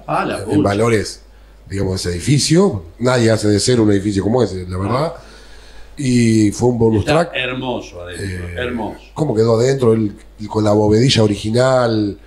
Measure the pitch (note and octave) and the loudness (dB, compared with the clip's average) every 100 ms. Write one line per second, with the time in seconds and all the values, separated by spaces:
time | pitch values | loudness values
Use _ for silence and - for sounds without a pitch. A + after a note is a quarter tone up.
0 | - E3+ G3 G#2 G#2+ G2+ G2 G2+ A#2 G#2+ | -6 -4 -4 -6 -2 0 0 0 2 0
1 | F2+ - - - - - - G2 F#2+ F#2 | -2 -12 -20 -20 -20 -20 -10 -6 -4 -4
2 | F2+ F2 F2 C#3+ - D#3+ G3 G#2+ - - | -6 -4 0 0 4 2 2 0 -12 -4
3 | B2 B2+ A2+ G#2+ G#2 G2+ B2+ B2 G#2+ G2+ | 0 2 2 2 2 2 2 2 4 2
4 | G#2 G2 G2 B2 G2+ F#2 F2+ F#2 G2+ B2+ | 0 -2 0 0 0 -4 -8 -6 -4 -2
5 | E3 - - - - - - - - - | -4 -6 -18 -20 -20 -20 -20 -20 -18 -6
6 | B2+ B2 A#2 A2 G#2 - A#2+ A#2 A2+ A2 | 0 2 4 4 2 2 0 2 2 2
7 | D3 D#3 - B2+ B2+ B2+ C3 - - F2 | 0 0 0 -4 -6 -6 -6 -8 -10 -16
8 | F2 F2+ G2 F2+ F2 F2 B2 A#2 G2+ - | -14 -10 -8 -8 -10 -8 -8 -6 -8 -10
9 | - - D3+ A2 A2+ A2+ B2+ C3+ A#2 A2 | -14 -6 -2 0 2 2 2 2 2 2
10 | G#2 - - - G#2+ A2 G#2+ G#2+ G#2+ G#2+ | 0 -6 -20 -16 -6 -2 2 2 4 4
11 | C#3 A2 G#2+ G2+ G#2+ A#2+ C3 B2+ A#2+ A2 | 4 4 2 0 -2 0 2 2 0 0
12 | G#2 F2+ | -2 -6